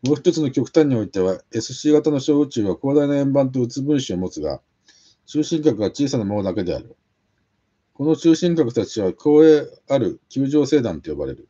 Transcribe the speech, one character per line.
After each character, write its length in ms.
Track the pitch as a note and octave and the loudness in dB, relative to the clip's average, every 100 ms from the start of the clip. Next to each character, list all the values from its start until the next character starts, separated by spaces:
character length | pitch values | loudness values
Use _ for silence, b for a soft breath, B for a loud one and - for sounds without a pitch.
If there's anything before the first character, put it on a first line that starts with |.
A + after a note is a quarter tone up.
も 120 | B2+ | 0
う 20 | C#3+ | 0
一 160 | F3+ | 0
つ 80 | D#3 | 0
の 100 | D3 | -2
極 200 | C3+ A#2+ | -2 0
端 180 | - D3+ | 2 2
に 80 | B2 | 0
お 80 | |
い 60 | G2 | -2
て 100 | G2 | -2
は、 200 | F#2 F#2 _ | -2 -2 _
エ 100 | A#2 | -8
ス 140 | - B2+ | -8 -6
シ 140 | D3+ | 2
ー 40 | |
型 160 | D3+ D3+ | 2 2
の 100 | D3 | -2
小 220 | C3+ D3 | 0 0
宇 60 | C#3+ | 0
宙 180 | B2+ G2+ | -2 -4
は 100 | F#2 | -2
広 240 | C3+ C#3+ | 0 0
大 80 | C#3+ | 0
な 100 | C#3+ | 0
円 140 | C#3 | 0
盤 200 | C#3 C3 | 0 0
と 80 | C3 A#2+ | -2 -4
渦 140 | C3+ | -4
分 200 | C#3 D3 | -2 -2
子 100 | - F2+ | -2 -6
を 20 | |
持 120 | F#2 | -6
つ 120 | - | -6
が、 200 | D2+ C#2 _ _ b b b b _ | -8 -8 _ _ b b b b _
中 160 | D3 | -4
心 180 | D3+ E3 | -2 0
核 160 | D3+ G#2+ | 0 0
が 140 | G2+ | -4
小 160 | - C#3+ | -2 -2
さ 100 | C3+ | -2
な 80 | G2+ | -2
も 120 | G#2 | -2
の 60 | |
だ 120 | G2 F2+ | -4 -4
け 80 | |
で 100 | F2 | -4
あ 60 | E2 | -6
る。 180 | - - _ _ _ _ _ _ _ _ _ | -10 -20 _ _ _ _ _ _ _ _ _
こ 120 | _ C#3+ | _ -2
の 100 | D3+ | 2
中 180 | E3 | 2
心 220 | D#3 F3 E3 | 2 2 0
核 180 | C3 | 0
た 100 | A#2+ | 0
ち 160 | G#2 - | -4 -2
は、 120 | F#2+ | -4
光 320 | - D3 D3 | -2 2 6
栄 240 | D#3+ D3+ C3+ - _ | 8 6 2 -16 _
あ 100 | C#3 | -2
る 200 | G2+ - _ | -2 -6 _
球 180 | B2+ C3+ | -4 0
状 140 | D3 | 0
星 200 | C#3 D3+ | 2 0
団 180 | A#2 D#2+ | 0 -6
と 120 | D2+ | -10
呼 60 | D2 | -8
ば 100 | C2+ | -8
れ 80 | C2 | -10
る。 120 | - | -18